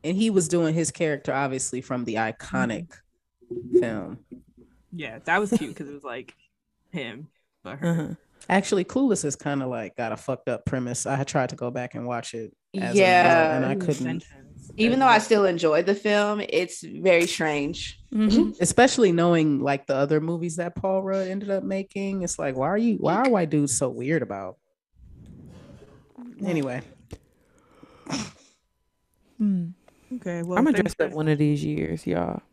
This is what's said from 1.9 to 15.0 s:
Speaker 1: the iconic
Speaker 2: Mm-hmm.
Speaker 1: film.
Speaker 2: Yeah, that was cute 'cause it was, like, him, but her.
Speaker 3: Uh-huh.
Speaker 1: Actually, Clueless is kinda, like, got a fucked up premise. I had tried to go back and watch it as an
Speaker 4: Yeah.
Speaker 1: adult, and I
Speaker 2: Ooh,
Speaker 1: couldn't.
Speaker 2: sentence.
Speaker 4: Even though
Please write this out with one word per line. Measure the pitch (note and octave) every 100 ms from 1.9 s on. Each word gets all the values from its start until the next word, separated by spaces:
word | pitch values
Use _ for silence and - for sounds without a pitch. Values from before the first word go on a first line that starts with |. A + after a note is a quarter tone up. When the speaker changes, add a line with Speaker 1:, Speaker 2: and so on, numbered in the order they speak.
| B2+
Speaker 1:
the | A2+
iconic | G#2+ A2+ - - B2+ B2+ A2 E3+ - _ _ _ _ _
Speaker 2:
Mm-hmm. | F4+ - F4+
Speaker 1:
film. | G3 D3+ - - _ - _ _ _ _ _
Speaker 2:
Yeah, | E3+ C3+ A2+
that | - F3+
was | G#3
cute | A#3 D3+
'cause | - C#3+
it |
was, | C#3+
like, | C#3 A#2+ B2+ _ _ _ _ _ _
him, | E3+ A#2 A2+ D#3 _ _ _
but | F2+ C#3
her. | E3+
Speaker 3:
Uh-huh. | E3 D3+ D#3+ _ _ -
Speaker 1:
Actually, | F#3 G3 G3
Clueless | F3+ B3+ C4+ G3+
is | D3+
kinda, | - D3+ C#3 C3
like, | A#2+ G2
got | - A2+
a | G#2+
fucked | - B2+ -
up | A#2
premise. | - C3 B2 A#2+
I | -
had | C#3 C#3
tried | D3+ B2+
to |
go | - A#2+
back | B2+ B2
and | A#2+
watch | A#2+ A#2+ -
it | A#2 G#2+ _ _
as | G3 F#3
an | G3
Speaker 4:
Yeah. | F#3 F3+
Speaker 1:
adult, | F3 E3+ D#3+
and | D#3
I | C3
Speaker 2:
Ooh, | G3+
Speaker 1:
couldn't. | F3 C#3 B2+ E3
Speaker 2:
sentence. | - C#3 - - - -
Speaker 4:
Even | A3+
though | B3+